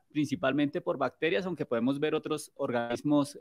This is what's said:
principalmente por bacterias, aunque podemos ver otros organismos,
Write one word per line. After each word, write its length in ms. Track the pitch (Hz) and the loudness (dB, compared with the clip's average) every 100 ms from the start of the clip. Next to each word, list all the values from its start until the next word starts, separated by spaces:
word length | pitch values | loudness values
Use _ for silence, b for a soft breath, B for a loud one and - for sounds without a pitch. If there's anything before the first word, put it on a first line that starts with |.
| _ | _
principalmente 720 | 151 143 131 131 139 143 135 | -2 -2 0 0 2 0 0
por 160 | - 139 | -4 -2
bacterias, 480 | 127 - 160 196 185 | -2 0 0 0 -2
aunque 220 | 165 143 | -6 -2
podemos 320 | 117 123 139 | 0 2 2
ver 160 | 151 151 | 0 0
otros 360 | 151 151 - - | -2 -6 -6 -6
organismos, 840 | 135 120 117 123 147 147 139 - | -2 -2 -2 -2 2 2 2 -4